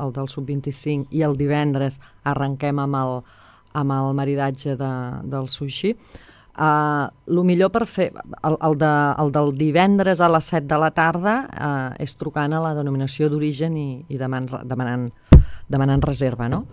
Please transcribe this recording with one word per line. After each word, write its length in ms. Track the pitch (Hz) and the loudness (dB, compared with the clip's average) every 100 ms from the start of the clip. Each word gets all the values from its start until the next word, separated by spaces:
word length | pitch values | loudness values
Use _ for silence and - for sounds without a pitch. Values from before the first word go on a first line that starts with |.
el 120 | 139 127 | -6 -6
del 140 | 135 | -6
sub-vint-i-cinc 800 | - 135 143 143 135 151 143 139 | -6 -6 -4 -6 -6 -4 -4 -2
i 80 | 156 | 0
el 140 | 156 135 | 0 0
divendres 640 | 143 147 147 135 139 135 - - | 0 2 2 0 -2 -4 -14 -8
arrenquem 540 | 143 143 139 135 143 143 | -4 -2 -2 -2 -2 0
amb 160 | 139 139 | 0 0
el, 220 | 131 127 - - - - _ | -2 -4 -8 -20 -20 -20 _
amb 180 | - 139 | -2 0
el 220 | 135 135 139 | 0 0 0
maridatge 640 | 139 139 139 135 147 131 | 0 0 -2 -2 -4 -4
de, 100 | 135 127 123 135 135 | -4 -4 -6 -8 -6
del 220 | 135 131 | -6 -4
sushi. 400 | - 139 - 190 240 - - - - - - | -6 -6 -4 -2 -4 -8 -20 -20 -20 -14 0
Ah, 540 | 156 151 151 147 131 - - | 2 4 2 0 -2 -6 -2
lo 160 | 170 | 2
millor 240 | 180 175 190 | 4 4 4
per 140 | 226 | 2
fer, 220 | 233 - 180 - - - | -2 -2 -2 -4 -14 -6
el, 140 | 156 156 | -2 0
el 140 | 160 151 | 2 2
de, 80 | 156 147 147 139 | 4 4 2 2
el 80 | 147 | 0
del 160 | 147 147 135 | 2 0 2
divendres 640 | 156 151 190 202 190 175 | 2 4 4 4 4 4
a 60 | 175 | 4
les 140 | 160 - | 4 2
set 160 | 165 | -2
de 140 | 143 156 | 0 2
la 80 | 160 165 | 2 2
tarda, 380 | 160 175 190 233 - | 2 2 0 0 -4
eh, 500 | - 147 139 131 - 135 | -6 -4 -2 -4 -6 -8
és 100 | - | -8
trucant 380 | 151 151 147 160 | -6 -4 -2 0
a 60 | |
la 80 | 160 151 | -2 -2
denominació 500 | 143 135 135 - 151 | -2 -2 -2 0 0
d'origen 480 | 151 151 139 160 160 | 2 0 -2 -2 -2
i, 140 | 143 127 - | -4 -8 -8
i 80 | 135 | -6
deman-, 320 | 131 131 127 131 | -4 -4 -4 -8
demanant, 460 | 123 127 123 123 120 - - - - - - | -6 -4 -2 -2 -4 -8 6 6 6 0 -2
demanant 320 | 135 139 139 | 0 2 2
reserva, 480 | 139 131 135 117 120 | 0 -2 -2 -2 -4
no? 140 | 160 254 | -4 -6